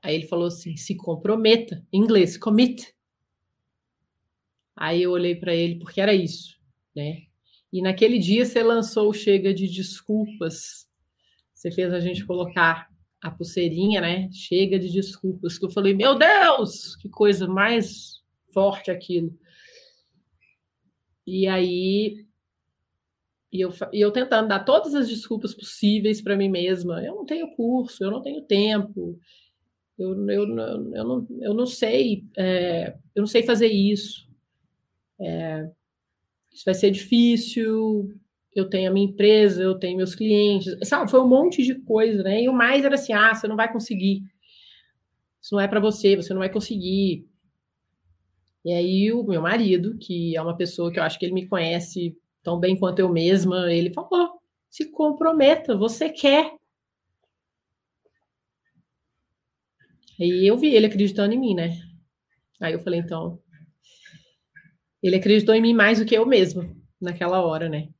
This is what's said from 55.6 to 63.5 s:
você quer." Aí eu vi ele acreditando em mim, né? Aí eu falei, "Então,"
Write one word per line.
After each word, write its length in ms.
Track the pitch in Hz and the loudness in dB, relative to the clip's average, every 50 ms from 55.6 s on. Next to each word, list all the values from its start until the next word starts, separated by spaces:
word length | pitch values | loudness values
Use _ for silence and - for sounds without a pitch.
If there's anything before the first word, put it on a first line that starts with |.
| - - 233 196 | 0 -2 -2 0
você 320 | 202 233 226 - 311 320 | 0 -2 -2 -2 -4 -6
quer." 420 | 311 - - 277 277 294 320 311 - - _ _ _ _ _ _ _ _ _ _ _ _ _ _ _ _ _ _ _ _ _ _ _ _ _ _ _ _ _ _ _ _ _ _ _ _ _ _ _ _ _ _ _ _ _ _ _ _ _ _ _ _ _ _ _ _ _ _ _ _ _ _ _ _ _ _ _ _ _ _ _ _ | -4 0 2 4 4 4 2 0 -6 -18 _ _ _ _ _ _ _ _ _ _ _ _ _ _ _ _ _ _ _ _ _ _ _ _ _ _ _ _ _ _ _ _ _ _ _ _ _ _ _ _ _ _ _ _ _ _ _ _ _ _ _ _ _ _ _ _ _ _ _ _ _ _ _ _ _ _ _ _ _ _ _ _
Aí 280 | 170 175 180 180 190 196 | -2 0 2 4 4 4
eu 100 | 220 247 | 4 4
vi 160 | 294 311 269 | 2 6 6
ele 120 | 220 214 | 6 6
acreditando 480 | 214 214 196 202 202 190 208 202 202 226 | 6 2 2 0 0 0 0 0 0 0
em 60 | 254 | 0
mim, 160 | 269 240 196 | 0 -2 -2
né? 220 | 175 165 170 170 - - - - - _ _ _ _ _ _ _ _ _ _ _ _ | -2 -2 -4 -6 -8 -12 -18 -20 -20 _ _ _ _ _ _ _ _ _ _ _ _
Aí 120 | - 165 165 | -6 -6 -6
eu 60 | 170 | -4
falei, 200 | 170 - 180 170 | -4 -4 -4 -4
"Então," 400 | 170 170 170 160 165 175 170 - _ _ | -4 -4 -6 -8 -8 -8 -10 -12 _ _